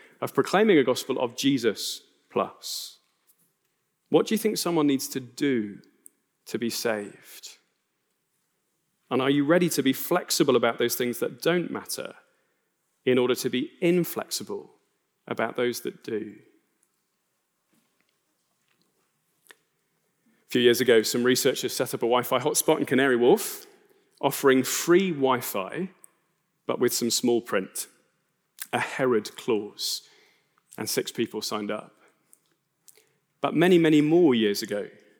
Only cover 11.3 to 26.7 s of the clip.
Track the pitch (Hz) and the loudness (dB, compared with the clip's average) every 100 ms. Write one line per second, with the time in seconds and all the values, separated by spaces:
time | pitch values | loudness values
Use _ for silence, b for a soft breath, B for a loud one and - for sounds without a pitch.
11.3 | 131 165 175 - 107 - - - - _ | -4 -2 -2 -2 -8 -8 -10 -10 -16 _
12.3 | _ _ _ _ _ _ _ - 127 123 | _ _ _ _ _ _ _ 0 2 2
13.3 | 120 127 127 143 - 175 180 165 - - | 0 -2 -4 -6 -2 0 2 0 -6 -8
14.3 | - 104 95 - _ _ _ _ _ - | -8 -8 -10 -12 _ _ _ _ _ -10
15.3 | 113 113 120 123 117 - - - 110 107 | -4 -4 -2 -4 -4 -8 -10 -8 -8 -8
16.3 | - _ _ _ _ _ _ _ _ _ | -14 _ _ _ _ _ _ _ _ _
17.3 | _ _ _ _ _ _ _ _ _ _ | _ _ _ _ _ _ _ _ _ _
18.3 | _ _ _ _ _ _ _ _ _ _ | _ _ _ _ _ _ _ _ _ _
19.3 | _ _ _ _ _ _ _ _ _ _ | _ _ _ _ _ _ _ _ _ _
20.3 | _ _ 127 120 120 127 113 107 123 123 | _ _ 2 4 4 4 4 4 0 2
21.3 | 123 131 - 123 - 127 127 117 123 127 | 2 2 0 -4 -4 -4 -4 0 0 2
22.3 | 131 147 151 - 156 - 131 139 120 120 | 0 0 0 0 0 2 2 2 4 6
23.3 | 220 - - - _ _ _ _ _ 139 | 4 0 -12 -18 _ _ _ _ _ -4
24.3 | - 139 131 127 - 165 175 190 147 131 | 2 4 4 2 -2 2 4 2 0 0
25.3 | 131 - 104 95 151 185 - - _ _ | 0 -2 -6 -6 -8 -10 -12 -20 _ _
26.3 | _ _ _ - | _ _ _ -8